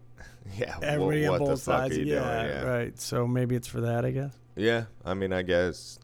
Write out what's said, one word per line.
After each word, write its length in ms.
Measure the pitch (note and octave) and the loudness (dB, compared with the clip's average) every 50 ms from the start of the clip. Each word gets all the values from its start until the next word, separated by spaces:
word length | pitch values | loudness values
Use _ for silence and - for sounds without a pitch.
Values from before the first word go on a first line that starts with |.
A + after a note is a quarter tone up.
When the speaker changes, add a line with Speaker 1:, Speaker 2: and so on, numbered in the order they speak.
| - - - | -20 -20 -20
Speaker 1:
<laughs> 400 | - - - - - - G2+ F#2+ | -18 -18 -18 -18 -18 -16 -10 -6
Yeah, 180 | G2+ A#2+ - - E2+ | -4 -4 -4 -4 -4
wha-, 80 | - | -2
Speaker 2:
everybody 380 | D3 D3 D3+ F#2 - D3+ D3+ D3+ | 0 2 2 2 2 4 4 4
on 40 | D3 F3+ | 4 4
Speaker 1:
what 40 | E3+ | 4
the 60 | C#3+ C#3 | 2 2
Speaker 2:
both 120 | C#3 C3 - | 0 0 0
Speaker 1:
fuck 120 | C#3+ C3+ | 0 0
are 80 | B2+ C3 | 2 2
Speaker 2:
sides. 140 | C3+ D#3 | 0 0
Speaker 1:
you 80 | D#3 D3 | 0 0
doing? 120 | D3+ D3 | 2 0
Speaker 2:
Yeah, 280 | C#3 B2+ A#2+ A#2 A2+ A2+ | 0 0 0 -2 -2 -2
Speaker 1:
Yeah. 160 | - C#3+ C#3 B2+ | -2 -2 -2 -2
Speaker 2:
right. 360 | B2+ B2 A#2+ A#2 A#2 - - | 0 0 0 -2 -4 -6 -8
So 280 | - - C3+ B2 A#2+ | -6 -4 -2 0 0
maybe 280 | A#2+ B2 B2+ B2+ A#2+ B2 | 2 2 2 2 2 0
it's 120 | A#2+ A#2+ | -2 -2
for 140 | - - A#2+ | -4 -4 -2
that, 240 | A#2 A#2 A#2 A#2 B2 | 0 0 0 0 0
I 40 | B2+ | 0
guess. 260 | B2+ C3+ C#3 C#3 - - - - - | -2 -2 -4 -6 -8 -14 -20 -12 -4
Speaker 1:
Yeah, 280 | - G#2 A2+ A#2 A2+ A2+ A2 - - - | 0 2 4 4 2 0 -4 -10 -8 -4
I 120 | E2+ F#2+ | -4 -2
mean, 180 | G2 G2 F#2 F#2 | 0 0 0 0
I 80 | F#2 | 0
guess 580 | F2+ F2+ F2+ F2 F2+ F2 D2+ - - - - - | 2 4 4 4 4 2 0 -4 -10 -16 -16 -16